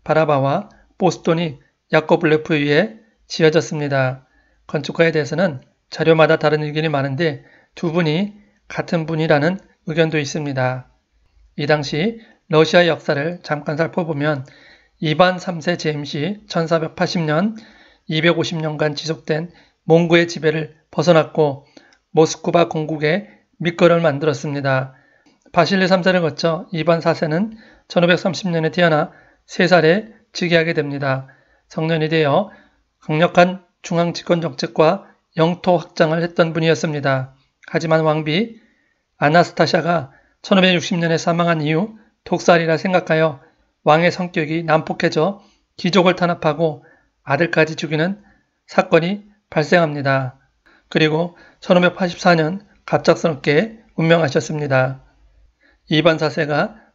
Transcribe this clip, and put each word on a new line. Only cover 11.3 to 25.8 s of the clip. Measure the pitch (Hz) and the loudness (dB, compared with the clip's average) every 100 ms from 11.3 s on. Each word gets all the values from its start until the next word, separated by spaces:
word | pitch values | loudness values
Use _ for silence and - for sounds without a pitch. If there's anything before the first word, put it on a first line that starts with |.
| _ _ - | _ _ -6
이 | 147 | -2
당시 | 151 139 147 208 226 - _ - | -2 -2 -4 -4 -6 -14 _ -2
러시아 | 156 160 175 170 | 2 4 4 2
역사를 | 143 - 139 156 175 | 0 -2 -4 -4 -8
잠깐 | - 147 143 151 | -8 -8 -4 -4
살펴보면 | 160 - 165 143 147 143 131 - - - _ - | -4 -4 -4 -2 -2 -2 -6 -18 -20 -20 _ -6
이반 | 156 156 180 180 | -2 4 4 2
삼 | 185 170 | -6 -6
세제 | 147 170 | -4 -2
제임시 | 160 151 143 151 156 208 - | -2 -4 -6 -6 -6 -6 -6
천사백팔십 | 170 165 165 156 - 180 180 | -4 0 -2 -2 -4 -4 -2
년, | 156 151 208 220 - - _ _ - | 0 0 0 -4 -16 -20 _ _ -6
이백오십 | 156 170 165 156 165 | 0 2 2 -2 -4
년간 | 156 151 151 147 | -4 -2 -2 -2
지속된 | 151 160 - 151 175 - _ _ | -8 -8 -4 -4 -6 -14 _ _
몽고의 | - 165 170 170 170 | 2 4 6 4 2
지배를 | 151 156 160 156 - _ | 0 -2 -2 -6 -14 _
벗어났고 | - 180 160 147 - 147 135 _ - _ _ _ | -2 4 4 4 0 0 -2 _ -20 _ _ _
모스크바 | 156 156 - - 170 170 | 2 2 0 0 2 2
공국의 | 160 151 156 147 180 202 _ _ - | -2 -6 -2 -2 -2 -6 _ _ -8
밑거름을 | 165 170 170 170 | -4 0 2 2
만들었습니다. | 165 143 156 135 151 143 139 131 131 - _ _ _ _ _ | 0 0 -2 -4 -6 -6 -2 -2 -4 -12 _ _ _ _ _
바실리 | - 160 196 | 0 2 2